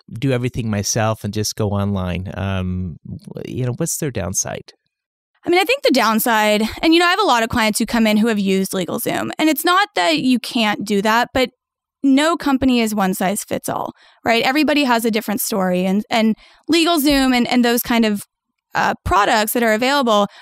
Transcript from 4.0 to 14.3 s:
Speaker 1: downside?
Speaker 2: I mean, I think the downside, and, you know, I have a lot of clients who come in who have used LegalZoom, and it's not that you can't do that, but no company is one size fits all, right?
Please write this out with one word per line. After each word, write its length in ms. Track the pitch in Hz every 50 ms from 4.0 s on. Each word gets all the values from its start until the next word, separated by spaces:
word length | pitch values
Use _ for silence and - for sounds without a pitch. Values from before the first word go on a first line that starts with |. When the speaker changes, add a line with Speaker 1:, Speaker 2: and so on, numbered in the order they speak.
| 165 143
Speaker 1:
downside? 600 | 117 107 90 92 95 - - - 52 50 - - - _ _ _ _ _ _ _ _ _ _ _ _ _ _
Speaker 2:
I 40 | -
mean, 100 | 349 359
I 60 | 381
think 180 | 311 508 554 -
the 80 | 494
downside, 720 | 262 262 214 220 220 220 - 247 226 214 214 214 214 208 220 220 - -
and, 120 | 339 330 320
you 60 | 339
know, 60 | 349
I 60 | 349
have 80 | 370 392
a 60 | 415
lot 180 | 320 247 233 226
of 60 | -
clients 300 | - 247 220 214 202 -
who 60 | 233
come 200 | - - 226 226 214
in 100 | 208 214
who 100 | 214 240
have 120 | 220 208
used 320 | 196 196 190 190 190 -
LegalZoom, 600 | - 190 175 - - - - - - - - - - -
and 120 | 311 311
it's 160 | 311 - -
not 240 | 349 359 381 415 403 _
that 240 | 359 349 339 311 294
you 180 | - 254 254 220
can't 480 | - - - 240 220 214 208 - 202
do 160 | 202 208 196
that, 280 | 202 214 220 233 247 - -
but 160 | 269 254 - - _ _ _ _ _ _ _ _ _ -
no 320 | 277 262 269 302 330 349
company 460 | 330 - 285 269 254 269 262 247 240
is 120 | 226 214 214
one 200 | 214 190 190 185
size 300 | - 190 180 185 - -
fits 260 | - - - - -
all, 240 | - - - - - _ _ _ _ _ _
right? 180 | 233